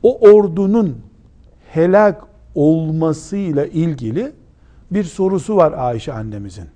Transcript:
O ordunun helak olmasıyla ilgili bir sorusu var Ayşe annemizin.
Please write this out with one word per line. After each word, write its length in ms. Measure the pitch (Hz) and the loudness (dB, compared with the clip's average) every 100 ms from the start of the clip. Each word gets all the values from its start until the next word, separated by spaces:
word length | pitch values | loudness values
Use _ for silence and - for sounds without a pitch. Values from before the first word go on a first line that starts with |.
O 160 | 233 254 | 0 4
ordunun 800 | 214 208 202 165 196 226 196 113 - _ _ _ _ _ - | 6 6 4 -2 0 0 -2 -6 -16 _ _ _ _ _ -8
helak 540 | 160 175 196 208 - - _ - 165 | -2 2 4 2 0 -14 _ -12 0
olmasıyla 1080 | 151 160 160 156 160 156 - 202 190 147 147 | 2 2 -2 -2 -2 -4 -8 -8 -4 -4 -2
ilgili 680 | 165 165 139 113 139 269 - _ _ _ - - | -2 -4 -4 -6 -6 -8 -12 _ _ _ -20 -6
bir 120 | 190 | -6
sorusu 520 | 180 - 190 190 139 208 | -6 -4 -2 -2 -2 2
var 180 | 156 143 | 2 0
Ayşe 360 | 123 117 113 | -6 -6 -8
annemizin. 520 | 113 110 104 101 92 80 | -10 -12 -12 -14 -16 -20